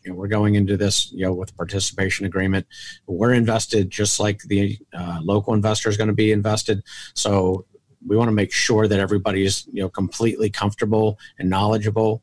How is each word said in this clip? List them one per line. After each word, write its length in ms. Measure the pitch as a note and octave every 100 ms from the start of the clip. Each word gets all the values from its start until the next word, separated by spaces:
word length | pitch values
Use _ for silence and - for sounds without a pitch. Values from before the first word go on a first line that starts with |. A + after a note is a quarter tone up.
You 80 | F#2
know, 60 | F2+
we're 100 | G2+
going 260 | G#2+ G#2
into 240 | G#2 G2+ G2
this, 340 | G2+ - -
you 140 | - F#2
know, 80 |
with 160 | F2+ F#2+
a 40 |
participation 720 | - F2 G2 - - F#2+ - G2
agreement. 400 | F#2+ F#2+ F#2+ - - - - -
We're 260 | F2 A#2
invested 560 | B2 A#2 A2+ - A2 F#2
just 300 | - G#2 -
like 240 | G#2 G#2
the, 340 | - G2 G2+ G#2 -
uh, 260 | F2 F2 E2+
local 320 | E2 G#2 A2 G#2+
investor 340 | G#2+ G#2+ A2
is 80 | G2+
gonna 160 | G#2+
be 180 | G#2 A2
invested. 520 | G#2 G#2+ G#2+ - G2+ - - - -
So 500 | G#2 G2 F#2 F#2 - _ _ _ -
we 100 | G#2+
wanna 180 | A#2
make 180 | G#2 F#2
sure 360 | - - A2 G#2+
that 120 | G2
everybody 460 | F#2+ G2+ G#2 G2 G2
is, 220 | - -
you 80 | G2+
know, 80 | F#2+
completely 640 | - F#2+ - A2+ G#2 G#2+
comfortable 680 | - G2+ - G#2+ A2 G#2+ G#2 - -
and 100 | F#2
knowledgeable 720 | F#2+ G#2 A2 G#2+ G#2+ A2 A2